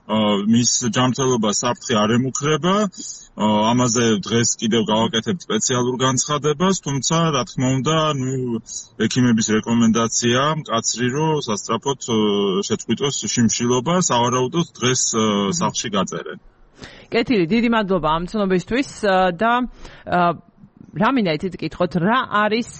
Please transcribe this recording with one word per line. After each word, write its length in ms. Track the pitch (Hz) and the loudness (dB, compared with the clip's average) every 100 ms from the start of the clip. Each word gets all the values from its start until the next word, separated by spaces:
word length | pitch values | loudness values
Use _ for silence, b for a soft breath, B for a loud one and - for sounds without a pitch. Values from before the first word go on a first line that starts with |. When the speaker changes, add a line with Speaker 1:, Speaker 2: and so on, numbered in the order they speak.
Speaker 1:
ა, 140 | - 110 104 101 | -4 0 2 2
მის 300 | 104 117 117 - 123 | 2 2 2 0 0
ჯანმრთელობა 640 | 127 123 123 131 123 107 | 0 0 2 0 2 0
საფრთხე 420 | 101 123 117 - | 0 -2 -4 -2
არ 160 | 110 104 | 0 2
ემუქრება. 640 | 120 131 - 143 156 170 202 208 B B B B | 2 0 -2 -2 0 2 0 0 B B B B
ა, 120 | - 104 107 | -2 0 2
ამაზე 420 | 110 120 123 113 117 104 | 2 2 2 2 2 2
დღეს 340 | - 117 120 | 0 0 0
კიდევ 300 | - 113 113 | -2 0 0
გავაკეთებთ 600 | 104 107 113 113 110 92 | 2 2 0 0 -2 -4
სპეციალურ 540 | - 110 - 123 123 123 | -4 -2 0 0 -2 0
განცხადებას, 800 | 131 127 - 147 143 147 185 185 | 0 0 -2 -2 -2 0 0 0
თუმცა, 400 | 151 139 - 165 165 | -2 -4 0 2 2
რა 160 | 139 | 0
თქმა 240 | 120 - 131 | -2 -2 0
უნდა, 280 | 131 123 160 156 | 0 0 0 0
ნუ, 220 | 139 127 131 123 113 B B B - | -2 -4 -4 -4 -6 B B B -4
ექიმების 520 | 110 - 123 110 107 | -2 2 4 4 2
რეკომენდაცია 920 | 107 113 117 113 113 113 - 120 123 147 156 | 0 2 2 4 2 0 0 0 2 0 -2
მკაცრი, 520 | 113 113 - 110 123 | -4 -4 -2 -2 -2
რომ 300 | 139 156 151 | 0 0 -2
სასწრაფოდ, 600 | 120 101 - 113 139 135 | -2 -6 -4 -4 -2 -4
ა, 160 | - 113 107 101 101 92 | -2 0 2 2 0 0
შეწყვიტოს 540 | - 107 - 113 143 - 104 | -2 -4 -2 -2 -2 -4 -2
შიმშილობა. 680 | - 113 - 120 127 127 180 | 2 2 2 0 0 0 0
სავარაუდოდ 680 | 170 123 120 127 127 160 165 | 2 2 2 0 0 -2 -4
დღეს, 340 | - 123 127 - | -4 -2 0 0
ა, 120 | 113 | 0
Speaker 2:
მმ. 320 | 110 101 98 | 0 2 0
Speaker 1:
სახლში 360 | 85 87 - 120 | -2 -4 -4 -4
გაწერენ. 500 | 98 90 87 76 - - _ - B B B | -4 -4 -6 -10 -14 -18 _ -20 B B B
Speaker 2:
კეთილი, 420 | B 220 240 220 160 | B -2 0 2 2
დიდი 240 | 233 233 | 2 2
მადლობა 400 | 226 190 190 156 | 2 0 0 0
ამ 140 | 160 175 | -2 -2
ცნობისთვის, 640 | 220 196 185 - 247 269 - | -2 0 0 0 -2 -2 -2
ა, 140 | 208 185 185 | 2 4 2
და, 240 | 170 226 240 240 B B B | 2 0 0 -2 B B B
ა, 180 | - 175 175 156 - _ - - - | -2 2 2 0 -8 _ -20 -20 -12
რა 180 | - 220 | -2 2
მინდა 200 | 262 190 | 2 2
იცით 220 | 151 190 175 | 0 -4 -6
გითხოთ, 380 | 160 - 180 180 | -8 -2 -2 2
რა 240 | 180 254 - 208 | 2 2 0 0
არის, 340 | 208 226 226 | 2 0 -4